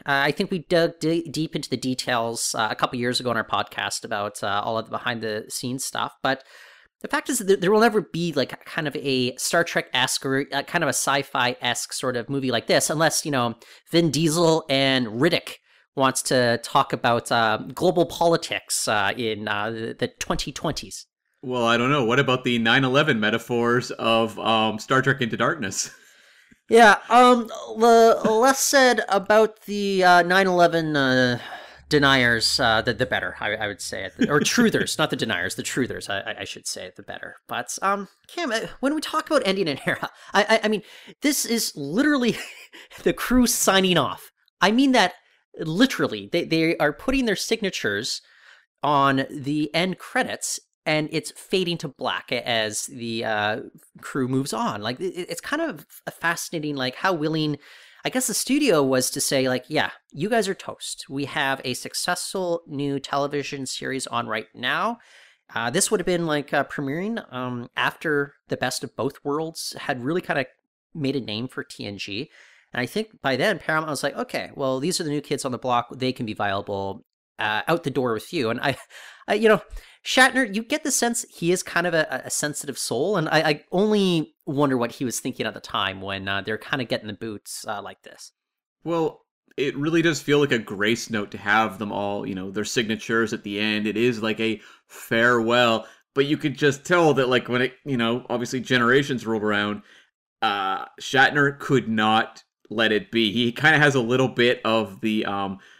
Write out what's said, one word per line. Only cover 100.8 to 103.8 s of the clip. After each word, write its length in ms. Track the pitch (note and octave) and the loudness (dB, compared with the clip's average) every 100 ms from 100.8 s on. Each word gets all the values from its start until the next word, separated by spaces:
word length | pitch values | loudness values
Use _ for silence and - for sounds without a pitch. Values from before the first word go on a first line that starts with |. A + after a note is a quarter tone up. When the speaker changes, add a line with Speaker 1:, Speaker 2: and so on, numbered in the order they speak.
| - - | -8 -14
Speaker 2:
Shatner 580 | - C3 C3+ D3 C#3+ C#3 | -2 2 4 4 0 0
could 300 | - C3+ G#2 | 0 0 2
not 540 | A2 G#2+ A2 A#2 - _ _ - | 0 4 2 0 -6 _ _ -6
let 240 | G#2+ A2 | 0 2
it 180 | G#2 - | 2 0
be. 220 | A2+ G#2+ | 0 0
He 200 | A#2 A#2+ | 2 -2
kinda 260 | A#2 D3+ | 2 4
has 160 | D3+ | 6